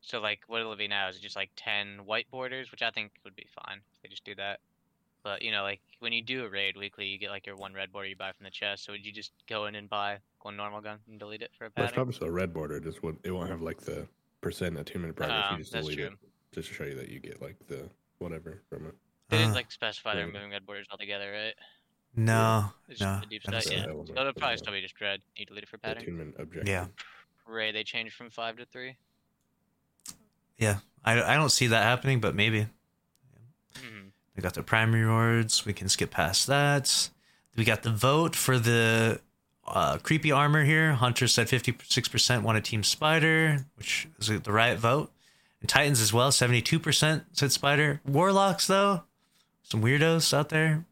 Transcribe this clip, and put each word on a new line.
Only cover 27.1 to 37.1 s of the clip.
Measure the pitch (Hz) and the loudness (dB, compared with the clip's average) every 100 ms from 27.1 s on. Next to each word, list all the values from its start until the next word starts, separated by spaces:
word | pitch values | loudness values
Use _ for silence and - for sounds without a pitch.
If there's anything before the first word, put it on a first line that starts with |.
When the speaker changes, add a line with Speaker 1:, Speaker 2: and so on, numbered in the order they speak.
| - _ _ _ | -20 _ _ _
Speaker 1:
Ray, | 113 110 | -6 -4
they | 107 | -4
changed | 110 120 113 - | -6 -6 -8 -12
from | 120 | -18
five | 110 117 113 | -10 -8 -10
to | 123 | -16
three. | 127 127 131 _ _ _ _ _ _ _ _ _ _ - - _ _ _ _ | -16 -16 -16 _ _ _ _ _ _ _ _ _ _ -18 -18 _ _ _ _
Speaker 3:
Yeah, | 110 101 - _ | 0 0 -4 _
I, | - 113 | 2 2
I | 85 131 | 4 4
don't | 151 | 4
see | - 123 | 4 4
that | 113 | 4
happening, | 107 123 135 131 | 4 2 2 2
but | 104 | 2
maybe. | 80 107 110 107 _ _ _ _ _ _ _ 120 _ _ | 2 2 4 0 _ _ _ _ _ _ _ -20 _ _
Speaker 1:
Mm-hmm. | - 120 110 98 _ _ - | -20 -18 -18 -20 _ _ -6
Speaker 3:
We | |
got | 90 | -6
the | - | -6
prime | - 113 110 | 2 4 6
rewards. | 113 110 113 113 117 113 - | 4 4 4 4 4 2 0
We | - | 0
can | 98 92 | -6 -2
skip | - 85 | 0 0
past | - 80 98 - | 2 2 2 2
that. | 139 143 143 135 - - | 2 4 2 2 0 0